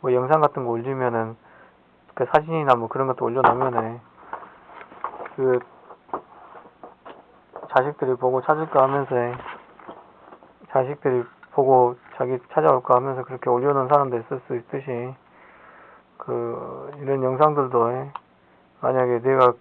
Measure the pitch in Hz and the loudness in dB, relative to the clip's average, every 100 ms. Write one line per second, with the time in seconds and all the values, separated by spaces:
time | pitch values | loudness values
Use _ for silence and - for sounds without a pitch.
0 | 139 123 127 160 151 151 123 117 123 135 | 2 0 2 4 2 0 -4 -4 -4 -2
1 | 127 117 110 113 _ - - _ _ _ | -2 -2 -4 -10 _ -20 -20 _ _ _
2 | _ - 123 151 156 165 147 123 113 135 | _ -6 0 0 0 -4 2 2 2 -2
3 | 135 127 120 123 127 127 131 117 110 120 | -2 -2 -2 2 2 2 0 -2 -4 -10
4 | - _ - - - - - - - - | -18 _ -16 -16 -16 -20 -20 -20 -20 -14
5 | - - - - 131 123 123 - - - | -14 -12 -16 -4 0 0 -2 -20 -20 -20
6 | _ - - - - - - _ - - | _ -12 -12 -20 -20 -20 -20 _ -20 -20
7 | - - - _ _ - - 135 135 147 | -20 -20 -20 _ _ -18 -2 0 0 -2
8 | 135 127 127 131 127 156 160 143 135 139 | -2 0 0 -2 0 -2 2 2 4 2
9 | 135 127 120 123 - - - - - - | 0 -2 -2 -6 -14 -16 -20 -20 -20 -20
10 | - - - - - _ - 135 131 147 | -20 -20 -20 -20 -20 _ -4 -2 -2 -2
11 | 143 127 117 _ - - 131 131 123 123 | 0 0 -2 _ -8 0 4 6 6 2
12 | - - 127 127 - - 156 131 - 127 | -16 -8 -4 -6 -2 2 4 4 4 2
13 | 135 131 123 131 - 123 135 139 127 147 | 2 -6 -8 -8 -2 0 2 0 4 2
14 | 135 120 113 131 - 123 117 139 135 120 | 2 -4 -6 -10 -8 -10 -8 -10 -8 -8
15 | 123 131 _ - - - - - - - | -8 -12 _ -20 -20 -20 -20 -20 -20 -20
16 | _ _ - 123 117 120 - 135 135 147 | _ _ -8 -6 -6 -8 -10 -12 -14 -12
17 | 139 139 127 131 151 147 131 123 117 127 | -4 0 0 4 4 4 0 2 0 -2
18 | 139 - _ _ _ _ _ _ 123 131 | -8 -14 _ _ _ _ _ _ -2 0
19 | 127 120 123 135 127 123 | 0 0 2 4 4 4